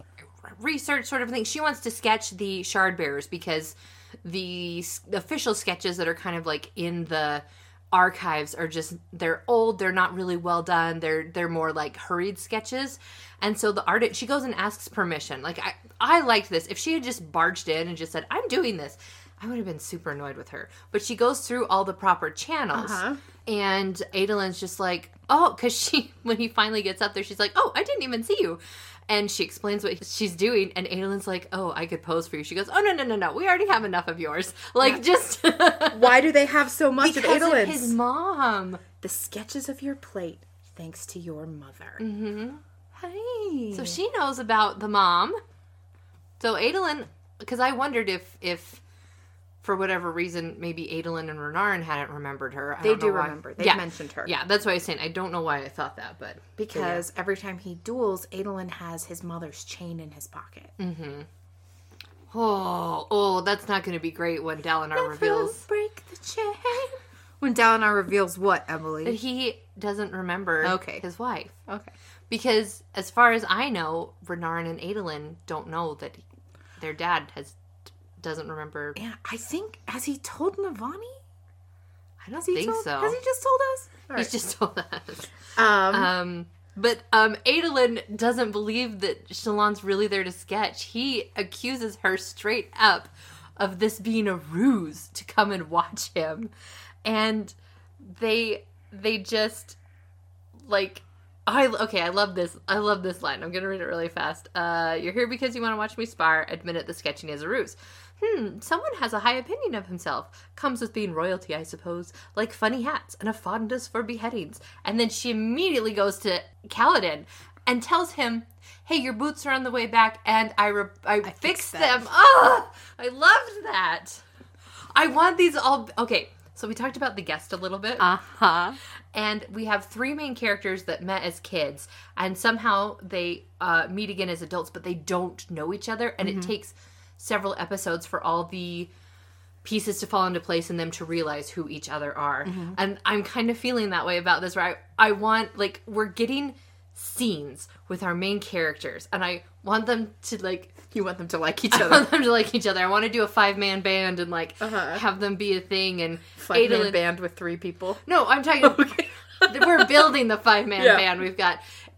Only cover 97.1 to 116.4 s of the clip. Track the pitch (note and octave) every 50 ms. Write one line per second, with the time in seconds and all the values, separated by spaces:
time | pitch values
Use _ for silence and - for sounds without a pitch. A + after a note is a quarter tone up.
97.1 | A3 G#3+ G#3+ A3 A3 G#3+ G3+ G3 - - - - - - - - - - - G3
98.1 | F3+ - A3+ A3+ A3 A#3 A#3 A3 G#3 - - - - - - - - G3 G3 A3
99.1 | A3+ G#3 F#3+ - A3+ G#3+ G#3+ A3+ A3+ - - - - - - - - - - -
100.1 | - - - - - - - _ - - - C4+ G3+ G3 G3 F#3+ - - - -
101.1 | - - - - - - - G#3+ G#3+ C#4 C4+ B3+ A3 - G#3+ A3 G#3+ F#3 E3+ F3
102.1 | F3+ G3+ G#3 G3+ F3+ F#3 F3 E3+ - - - - G3 G#3 G#3 G#3 G#3 F#3+ F3+ F#3
103.1 | F3 - F3 D3 C3+ - D#3+ E3 F3 F#3 F#3+ G3 F#3+ F#3+ E3+ - E3+ E3+ E3 E3+
104.1 | - - - D3 E3 - - - - F3+ E3+ E3+ E3+ E3 E3 E3 E3 E3 - F3
105.1 | F#3 A#3+ B3 A3+ B3+ A#3 C4+ B3+ A#3 B3 A#3 A3+ A3 G#3+ G#3+ G#3+ - - A#3 A#3
106.1 | - - E3 D#3+ D#3+ D#3 D#3 - - E3 E3+ F3 E3+ E3 - - E3+ - - D3+
107.1 | C#3+ - - D#3 D3 C#3+ D3+ E3+ A#3 C4 G3 - - - - - - - - -
108.1 | - - G#4 A4+ A4 E4+ A3+ G3 - G#3 - - E4 F4+ B4+ D#5 B4+ F#4+ C4 A3
109.1 | A3+ G#3 G3+ A#3+ B3 B3+ B3 - G#4 C#5 C#5 G4+ B3+ G#3 F3+ F3+ F3+ F3 - E3
110.1 | C3+ A#2 - - - - - - - - - C#4 B3+ A#3 A#3+ A3+ - A3 G#3 F#3
111.1 | E3 D#3 E3 F#3 F#3 F3+ F#3 - D3+ D#3 D#3+ - - - - F3 E3+ F3 F3 -
112.1 | - - - - - G#3 A3 A3+ - - A3 A3 B3 C4 A#3 C#4+ D4+ - - -
113.1 | - - - A3 G#3+ A3 - F3+ G3+ A3+ A3+ G#3 B3+ B3 B3 - - A3+ A#3 G#3+
114.1 | A#3+ A3 A3 A#3 A#3+ A3 D#3+ D3 - - - - - - - - G#3 A#3 A#3 A3
115.1 | - - - B3 A#3 A3 G#3+ A3+ A#3+ D4+ F4+ F#4+ D#4 B3 A3 A3 G#3 G3+ G3 G3+
116.1 | G3 - - G#3 F3+ F3